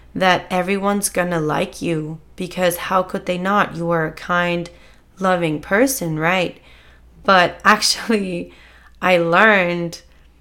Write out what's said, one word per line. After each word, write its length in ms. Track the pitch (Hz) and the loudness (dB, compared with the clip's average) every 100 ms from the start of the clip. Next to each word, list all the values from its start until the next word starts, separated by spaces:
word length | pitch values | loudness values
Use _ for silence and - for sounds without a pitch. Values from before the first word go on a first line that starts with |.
| - - | -12 -2
that 300 | 185 180 - | 0 0 -2
everyone's 600 | 185 180 196 196 202 196 | -4 -2 -2 -2 -2 -2
gonna 300 | - 175 170 | -2 -2 -2
like 420 | 151 151 190 - | -2 -2 -4 -6
you, 380 | 175 156 151 160 - - | -4 -4 -6 -12 -14 -10
because 420 | 180 - 180 175 | -8 -2 -2 -2
how 260 | - 190 | -2 -2
could 220 | 185 196 196 | -2 -4 -4
they 120 | 180 | -4
not? 380 | 185 208 143 156 | 0 0 0 -2
You 140 | 170 | -2
are 160 | 170 156 | 0 -2
a 60 | |
kind, 580 | 160 - 175 175 175 165 - - - _ - | -6 -4 0 0 -2 -6 -14 -20 -20 _ -4
loving 400 | 190 180 165 151 | 0 2 0 -2
person, 600 | - 202 269 - 170 156 | 0 2 2 0 -4 -2
right? 420 | 165 185 175 - - - - - - - | 0 0 -2 -6 -20 -20 -20 -20 -20 -6
But 360 | - 190 175 - | 2 4 4 2
<laughs> 40 | 196 | 2
actually, 880 | 220 - - - 214 190 175 175 - - - - - | 2 2 -2 0 -2 -2 -6 -8 -16 -20 -20 -20 -2
I 160 | 180 180 | 2 4
learned 840 | 170 170 220 202 175 175 170 - - _ - _ | 4 6 6 6 2 -2 -6 -8 -20 _ -20 _